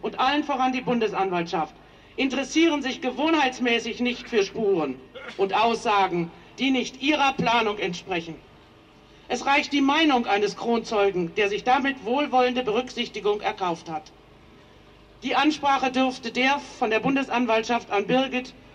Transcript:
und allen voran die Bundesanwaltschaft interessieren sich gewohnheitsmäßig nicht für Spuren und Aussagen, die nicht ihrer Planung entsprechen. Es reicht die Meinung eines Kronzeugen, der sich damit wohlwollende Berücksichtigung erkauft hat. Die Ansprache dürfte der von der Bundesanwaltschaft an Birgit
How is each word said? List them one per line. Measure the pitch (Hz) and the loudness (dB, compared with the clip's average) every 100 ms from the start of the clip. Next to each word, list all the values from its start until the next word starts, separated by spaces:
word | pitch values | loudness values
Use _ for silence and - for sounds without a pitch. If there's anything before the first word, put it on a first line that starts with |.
und | 226 - | -8 -2
allen | 254 294 | 0 0
voran | 294 269 254 | 0 0 0
die | 254 | 0
Bundesanwaltschaft | - 233 220 170 190 180 170 180 156 - - - - - | -2 0 0 0 0 -2 -2 -2 -4 -8 -20 -20 -14 -4
interessieren | 262 254 269 311 330 294 | -2 -2 -2 2 2 2
sich | 262 247 | -2 -4
gewohnheitsmäßig | 254 208 311 320 262 233 240 233 226 202 | -6 -2 0 2 0 0 0 0 -2 -4
nicht | 247 240 - | -4 -4 -2
für | 226 | 0
Spuren | 190 220 214 185 147 127 - - - - | 0 0 0 2 0 -6 -14 -18 -14 -2
und | 196 190 | 0 2
Aussagen, | 226 233 240 202 185 170 170 - - - | 2 0 0 2 2 0 -4 -8 -20 -4
die | 262 | 0
nicht | 262 233 - | 0 -2 -4
ihrer | 277 294 269 | 0 2 2
Planung | - 240 233 220 202 | 2 2 2 2 -2
entsprechen. | 180 175 - 175 165 156 - - - - - - - - - | -4 -6 -6 -6 -6 -12 -18 -20 -20 -20 -20 -20 -20 -20 -6
Es | 240 - | -2 2
reicht | 277 - | 2 2
die | 285 | 2
Meinung | 269 294 320 254 233 | 4 4 4 4 2
eines | 202 208 - | 2 0 -2
Kronzeugen, | 233 233 - 214 196 180 170 190 | 0 0 0 2 2 2 -2 0
der | 202 | 0
sich | 202 | 0
damit | 226 262 269 262 190 | 2 2 2 -2 -2
wohlwollende | 262 294 254 247 247 | 0 2 4 2 2
Berücksichtigung | 226 214 247 - 233 214 196 208 | 0 -2 -2 -6 -6 -4 -2 0
erkauft | 175 170 180 170 - | -2 -4 -4 -4 -6
hat. | 156 - - - - - - - - - - - - | -10 -10 -20 -20 -20 -20 -20 -20 -20 -20 -20 -20 -12
Die | 247 - | -2 2
Ansprache | 285 - 285 269 262 | 2 2 2 2 2
dürfte | 254 262 254 233 | 2 0 0 -6
der | 226 262 277 - - | 0 0 0 -4 -4
von | 233 | 0
der | 214 | 0
Bundesanwaltschaft | 233 269 262 240 247 226 226 233 - | 2 0 0 0 2 2 2 -2 0
an | 202 202 | -2 2
Birgit | 247 269 254 247 - - | 2 2 -2 -6 -14 -20